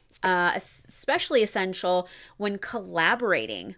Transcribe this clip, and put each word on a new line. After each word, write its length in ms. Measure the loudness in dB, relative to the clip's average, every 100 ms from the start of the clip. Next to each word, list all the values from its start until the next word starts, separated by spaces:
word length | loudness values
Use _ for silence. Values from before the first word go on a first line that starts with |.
| _ -4
uh, 300 | 0 2 2
es-, 300 | 0 -4 -8 -6
especially 560 | -4 0 0 2 2
essential 680 | 2 0 -2 -2 0 0 0 -10 -20 -6
when 200 | -4 -4
collaborating 1160 | -6 -8 -4 2 4 4 2 0 0 -8 -10